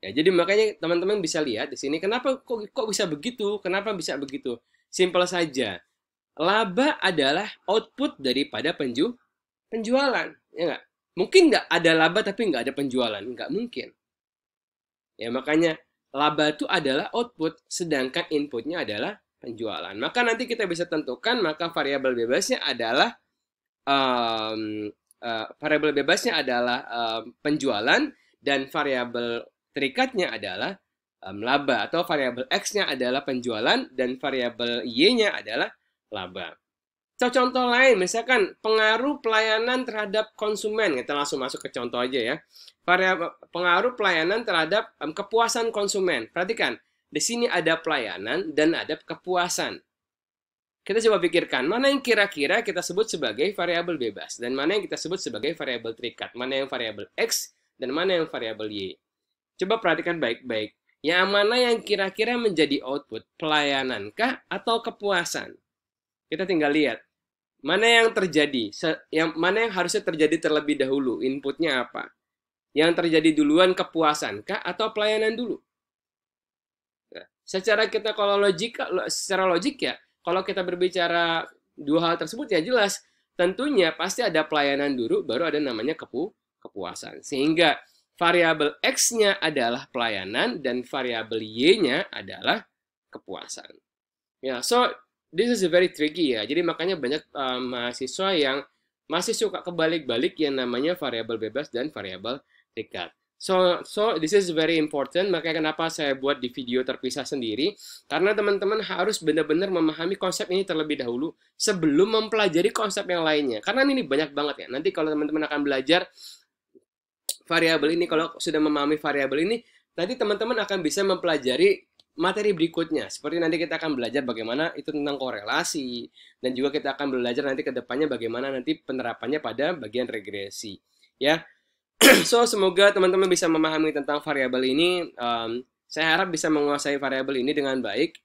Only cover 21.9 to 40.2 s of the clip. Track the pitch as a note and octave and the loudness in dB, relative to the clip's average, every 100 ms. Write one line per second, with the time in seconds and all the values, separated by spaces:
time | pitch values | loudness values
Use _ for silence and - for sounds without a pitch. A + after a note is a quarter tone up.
21.9 | C#3 C3 B2 A#2 C#3 G3 B3+ D3 B2 A2+ | 0 0 0 0 0 0 -2 -2 -2 0
22.9 | B2+ G#3+ - _ _ _ _ _ _ - | 2 2 0 _ _ _ _ _ _ 0
23.9 | C#3 C3 B2 A#2 A2+ A2 A2 G#2+ G#2+ G#2 | 2 2 2 0 -2 -4 -4 -6 -6 -8
24.9 | - _ _ A#2 A2+ A2 - D3+ D3+ D3+ | -12 _ _ -8 -6 -6 -6 0 2 2
25.9 | C#3+ C#3 F#3+ B3 E3 C3 B2 B2 A#2+ - | 2 2 2 2 -2 0 0 0 -2 -4
26.9 | A#2+ A#2 A2+ A2 - D#3 D3+ C3 G#2 A#2 | -4 -2 -4 -8 -6 -2 0 0 0 2
27.9 | G3 C#4+ - _ _ - C#3 C3+ D#3+ D3 | 2 2 -8 _ _ -2 -2 -2 -4 -2
28.9 | C3 B2 A#2+ A#2+ A#2 - _ _ - C3+ | -2 -2 -4 -4 -4 -8 _ _ -4 -4
29.9 | C3+ C4 A#3+ E3+ A2 G2+ F#2 C3+ G3 _ | 0 -2 0 -2 -4 -8 -6 -6 -8 _
30.9 | _ _ _ F#2 G2+ A2+ C#3+ C#3 A#2+ G#2 | _ _ _ -14 -8 0 0 2 0 0
31.9 | E3 F3+ D#3 C3 A#2+ B2+ F#3+ - G#3 F#3 | -2 -2 0 -2 -4 -4 -4 -2 -2 -2
32.9 | C#3 B2 C3 C#3+ B2+ A#2+ A2 B2 A#3 B3+ | 0 0 0 -2 -4 -2 -2 2 0 -2
33.9 | - B2+ B2+ C#3+ C3 A#2+ A2+ A#2+ A#2+ B2+ | -4 -4 -2 -4 -2 -2 -2 -4 -2 -4
34.9 | A2+ F3 B3 G#3 D#2 G#2 A#2 G3+ - _ | 4 4 6 2 0 -6 -4 -4 -6 _
35.9 | _ _ G#2+ F#2 F#2 E2+ E2 _ _ _ | _ _ -10 -10 -10 -12 -14 _ _ _
36.9 | _ _ _ B3 B3+ B3+ B3+ B3 A#3+ C4+ | _ _ _ 0 2 2 2 2 6 6
37.9 | A3 F3+ A3+ A#3 B3+ F#3 - A3 A3 G#3+ | 6 2 -2 0 2 2 -2 0 4 4
38.9 | A3 C4 C#4 A3+ A3 A3 A3 A3+ B3+ B3 | 2 0 -2 0 2 2 2 0 -2 -2
39.9 | G#3+ G#3 G3+ | -6 -2 -2